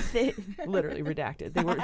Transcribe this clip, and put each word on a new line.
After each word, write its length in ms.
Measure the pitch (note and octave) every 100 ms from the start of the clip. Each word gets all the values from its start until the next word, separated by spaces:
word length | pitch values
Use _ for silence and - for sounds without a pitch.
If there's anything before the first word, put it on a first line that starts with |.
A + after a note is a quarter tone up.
| -
they 220 | A#3 B3+ - F#3+ G3+ C#4+
literally 360 | F#3+ D3+ -
redacted. 500 | D3+ D3+ B2 - D#2+
They 100 | E3+
were, 140 | E3+ F3